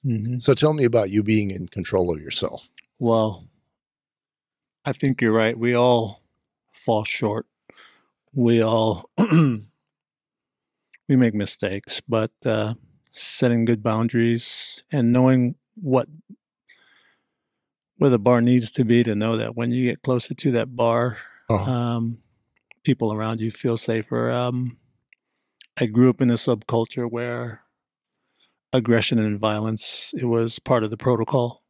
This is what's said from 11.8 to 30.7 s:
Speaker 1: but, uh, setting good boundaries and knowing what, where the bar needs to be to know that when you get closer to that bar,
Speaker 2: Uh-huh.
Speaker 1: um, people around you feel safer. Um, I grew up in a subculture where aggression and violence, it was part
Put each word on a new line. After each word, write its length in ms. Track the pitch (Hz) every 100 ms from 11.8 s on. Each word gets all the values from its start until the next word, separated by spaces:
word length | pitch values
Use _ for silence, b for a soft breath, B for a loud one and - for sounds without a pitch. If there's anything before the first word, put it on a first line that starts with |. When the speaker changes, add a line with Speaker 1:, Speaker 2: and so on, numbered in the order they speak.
| - - -
Speaker 1:
but, 220 | 110 110 _
uh, 300 | 127 110 107 117 _ _ _
setting 540 | - - - 127 117
good 180 | 113 110
boundaries 1000 | 110 110 113 120 117 117 - - - - _
and 200 | 147 117
knowing 440 | 123 127 131 123 - _
what, 340 | - 160 127 - 156 _ - _ _ _ b b b b b b b _ _ _ _ _ _
where 140 | 143
the 80 | 120
bar 220 | 107 120
needs 300 | 120 123 110
to 120 | -
be 180 | 113 120
to 120 | 113
know 220 | 104 113 113
that 200 | 113 117
when 140 | 117
you 160 | 123 123
get 160 | -
closer 320 | - 123 -
to 160 | 127 139
that 240 | 120 123 120
bar, 420 | 117 117 123 113 B B -
Speaker 2:
Uh-huh. 220 | 101 101
Speaker 1:
um, 480 | 123 120 117 113 117 _ _ _ _ _ _
people 300 | - 131 110
around 280 | 107 110 113
you 100 | 110
feel 260 | - 127 117
safer. 540 | - 113 - 120 120
Um, 480 | 123 123 123 127 120 _ _ _ _ _ _ _ _ - -
I 100 | 120
grew 240 | 110 127
up 100 | 117
in 100 | 127
a 40 |
subculture 760 | 117 - 113 - 117 113 - 120
where 520 | 117 120 120 120 110 _ _ _ _ _ _ _ _ _ _ _
aggression 460 | 131 113 113 - 117
and 200 | 107 104
violence, 720 | 110 104 110 110 - - - 285
it 100 | 123
was 320 | 117 113 -
part 240 | -